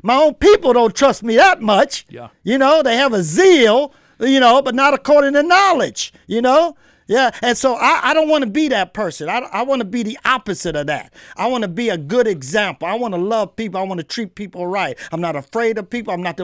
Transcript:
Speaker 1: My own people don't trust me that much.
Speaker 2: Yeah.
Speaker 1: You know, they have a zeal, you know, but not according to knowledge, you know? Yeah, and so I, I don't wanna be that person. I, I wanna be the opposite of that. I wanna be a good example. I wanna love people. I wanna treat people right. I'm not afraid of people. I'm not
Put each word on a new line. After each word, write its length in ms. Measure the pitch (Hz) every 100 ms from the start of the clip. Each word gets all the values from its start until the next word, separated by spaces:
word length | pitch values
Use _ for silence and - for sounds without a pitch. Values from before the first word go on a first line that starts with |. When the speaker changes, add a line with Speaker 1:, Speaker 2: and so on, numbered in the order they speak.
Speaker 1:
My 120 | 190 254
own 180 | 302 -
people 380 | 349 415 330
don't 200 | 240 226
trust 300 | 175 277 220
me 140 | 233 226
that 240 | 381 359
much. 440 | 214 202 277 - -
Speaker 2:
Yeah. 180 | 117 120 _
Speaker 1:
You 140 | 175 262
know, 260 | 269 311
they 140 | 262 233
have 160 | 277
a 100 | 214
zeal, 680 | 165 165 381 339 226 233 285 - _ -
you 200 | 247 269
know, 220 | 247 254
but 140 | 269 247
not 180 | 277
according 400 | 277 277 294 277
to 80 | 285
knowledge, 720 | 311 359 403 330 170 - - - -
you 140 | 214
know? 340 | 247 277 339 - _ _ -
Yeah, 240 | 220 254 -
and 160 | 240 233
so 180 | 262 240
I, 360 | 247 320 254
I 20 |
don't 160 | 311 311
wanna 160 | 302 254
be 240 | 214 311
that 240 | 226 185
person. 340 | - 196 - 156
I, 120 | 226
I 240 | 262 196
wanna 200 | 262 269
be 180 | 208 240
the 160 | 220 269
opposite 540 | - 254 214 185 180 151
of 100 | 143
that. 260 | 143 - - - -
I 120 | 226
wanna 200 | 254 208
be 220 | 165 240
a 80 | 180
good 280 | 143 240 226
example. 640 | 175 131 208 202 143 165
I 60 |
wanna 240 | 220 240 180
love 360 | 190 220 190 -
people. 240 | 220 185
I 20 |
wanna 200 | 190 180
treat 300 | 156 - 208 -
people 300 | 202 180 175
right. 320 | 196 165 123 -
I'm 80 | 165
not 160 | 170 147
afraid 420 | - 226 233 220
of 120 | 202
people. 240 | 240 220
I'm 100 | 180
not 160 | 180 170